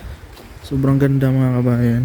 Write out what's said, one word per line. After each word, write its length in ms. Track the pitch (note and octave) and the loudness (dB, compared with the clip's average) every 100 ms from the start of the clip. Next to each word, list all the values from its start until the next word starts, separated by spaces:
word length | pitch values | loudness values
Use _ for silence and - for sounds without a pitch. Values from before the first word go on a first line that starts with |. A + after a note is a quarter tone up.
| - - - - - - | -12 -16 -20 -20 -20 -20
Sobrang 320 | - C#3 C3+ C#3 | -8 -2 0 2
ganda 320 | C#3 C#3 C3+ | 2 2 2
mga 320 | C3 C3 B2 | 2 2 0
kabayan. 420 | B2 A#2+ A#2+ A#2 | 0 2 2 0